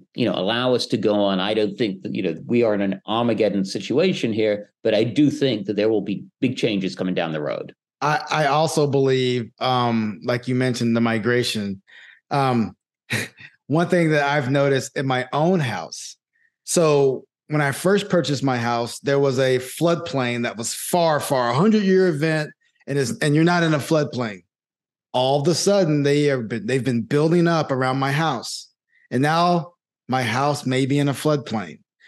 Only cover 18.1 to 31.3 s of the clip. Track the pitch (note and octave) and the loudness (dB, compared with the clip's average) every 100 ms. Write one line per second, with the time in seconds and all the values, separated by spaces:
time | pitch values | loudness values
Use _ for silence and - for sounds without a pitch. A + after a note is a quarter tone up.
18.1 | F3+ D3+ C#3 C3+ B2 A#2 A#2+ A#2 - - | 0 0 0 0 0 0 -2 -4 -6 0
19.1 | C#3 C#3 B2+ C3 B2+ B2+ - E3+ E3+ E3 | 2 2 2 2 0 -2 -2 0 0 -2
20.1 | C3+ B2 A#2+ A#2+ G2 A#2 - - F3+ E3 | -4 -2 -4 -6 -6 -8 -8 -2 0 2
21.1 | D3 - C3+ A#2+ B2 G#3 G#3+ F#3+ F#3 F#3 | 0 0 0 2 2 4 4 4 4 2
22.1 | D3 D#3+ D#3 D3+ - _ _ - C#3 B2 | 2 0 -2 -4 -10 _ _ -6 -2 -2
23.1 | - D#3 D3 E3 F3 E3 D3+ - D#3+ D3 | -2 2 4 4 4 2 0 0 0 0
24.1 | A#2+ A#2 F#2+ - _ _ _ _ _ _ | -4 -6 -8 -18 _ _ _ _ _ _
25.1 | B2+ C3 D3 D3 D#3 G3 G3+ E3+ D3 C#3+ | -2 2 2 2 0 2 2 2 2 2
26.1 | D3 D3 C3+ A2 A2+ G2+ C3 A#2+ A#2+ A2+ | 2 2 0 -4 -6 -2 -2 0 -2 0
27.1 | C#3+ D#3 F3 E3+ E3 D3 C3 C3 C3+ C3+ | 2 2 4 2 2 0 -2 0 0 -2
28.1 | C#3 E3 A#2+ - - - _ _ _ - | 0 -2 -2 -8 -12 -16 _ _ _ -6
29.1 | B2 C#3+ E3 F3 F3 - _ _ _ - | -2 2 2 2 2 -2 _ _ _ -4
30.1 | C3 B2 A#2 C#3+ C#3 C3 C3 C3+ C#3+ C#3+ | -2 -2 0 0 -2 -2 0 2 2 0
31.1 | B2+ D3+ | 0 0